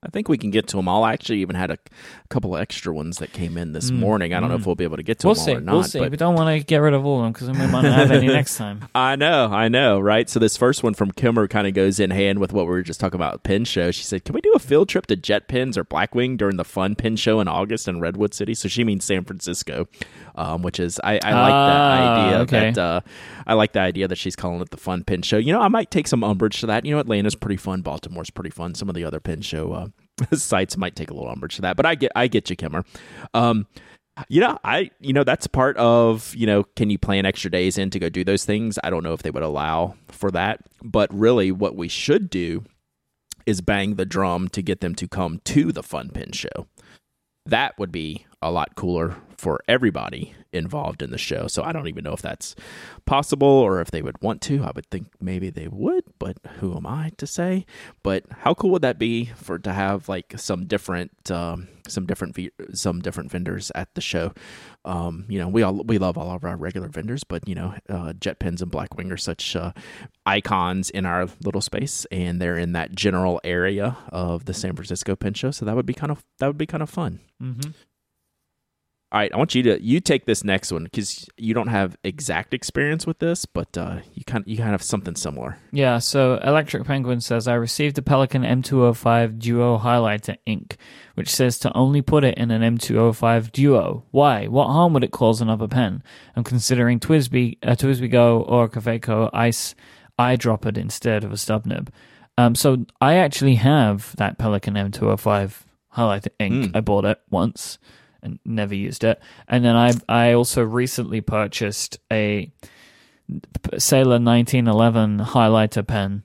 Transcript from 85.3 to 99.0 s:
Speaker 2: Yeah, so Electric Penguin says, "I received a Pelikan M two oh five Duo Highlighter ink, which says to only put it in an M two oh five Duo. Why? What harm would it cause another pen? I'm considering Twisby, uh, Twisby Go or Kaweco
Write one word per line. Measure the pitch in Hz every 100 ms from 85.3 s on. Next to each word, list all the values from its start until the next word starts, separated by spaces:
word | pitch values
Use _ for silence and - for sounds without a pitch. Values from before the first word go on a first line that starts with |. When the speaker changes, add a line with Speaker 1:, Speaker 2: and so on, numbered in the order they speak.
| 69 62 87 _
Speaker 2:
Yeah, | 139 135 117
so | - 139 127 127
Electric | - 151 147 135 131
Penguin | 139 123 123
says, | 113 117 117
"I |
received | 120 117 - 147 143
a |
Pelikan | 139 139 135 135 123
M | 127
two | 131 135 123
oh |
five | 117 120 117 117 110
Duo | 117 120 120 117
Highlighter | 120 120 113 104 - - -
ink, | 104 - - - - -
which | - -
says | - 127 120
to | - -
only | 131 143
put | 135 151
it | 135 -
in | 117
an | 113
M | 113 117
two | - 113
oh | 117
five | 110 117 117 113
Duo. | 135 143 127 87 104 -
Why? | 131 143 113 101
What | 117 143
harm | 147 175
would | 147
it | 123
cause | - 113 113
another | 113 110 110
pen? | 131 117 143 - - -
I'm | -
considering | 117 123 - 127 120 120
Twisby, | - 156 123 127 120 -
uh, | - 120
Twisby | 135 131 120
Go | 120 120 117
or | - 120 113
Kaweco | 120 113 117